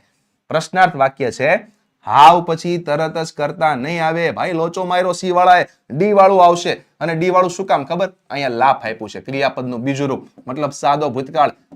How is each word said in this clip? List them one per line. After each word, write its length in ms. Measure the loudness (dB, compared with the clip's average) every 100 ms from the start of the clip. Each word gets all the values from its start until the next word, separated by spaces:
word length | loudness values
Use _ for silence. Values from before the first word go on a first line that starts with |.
| _ _ _ _ -8
પ્રશ્નાર્થ 460 | -6 -4 2 2 2
વાક્ય 360 | -2 0 -6
છે. 340 | -2 0 0 -4 _ _ _ 0
હાવ 380 | 8 8 8
પછી 340 | 2 -6 -4 -6
તરત 400 | -4 -4 -4 -6
જ 160 | -8
કરતા 420 | -6 -6 -2 -2 -2
નહીં 300 | -4 -4 -2
આવે. 260 | -2 -2
ભાઈ, 220 | -2 -4
લોચો 320 | -2 -4 -4 -4
માર્યો 280 | -2 -2
સી 180 | -2 -2
વાળાએ, 360 | 2 6 4 2 _ -10
ડી 220 | -2 2
વાળું 320 | 6 6 6 4
આવશે. 400 | 4 -2 -6 -10 -10
અને 160 | -6 -4
ડી 140 | 0
વાળું 200 | 0 0
શું 160 | -2 -2
કામ 200 | -2 -2
ખબર? 240 | -6 -6 -10 -14
અહીંયા 200 | -8 -6
લાફ 360 | 0 0 0 -4
આપ્યું 240 | -10 -12
છે, 120 | -14
ક્રિયાપદનું 600 | -10 -4 -4 -4 -8 -6
બીજું 260 | -6 -4 -4
રૂપ, 200 | -4 -8 _ -14
મતલબ 240 | -8 -8
સાદો 380 | -4 -2 0 -2
ભૂતકાળ. 420 | -6 -6 -2 -2 -2 _